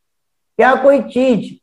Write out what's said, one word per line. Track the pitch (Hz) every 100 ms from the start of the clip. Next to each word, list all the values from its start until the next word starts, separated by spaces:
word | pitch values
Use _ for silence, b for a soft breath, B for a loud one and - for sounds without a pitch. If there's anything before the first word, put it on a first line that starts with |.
| _ _ _ _ _ -
क्या | 247
कोई | 262 277 277
चीज | - 247 262 214 - -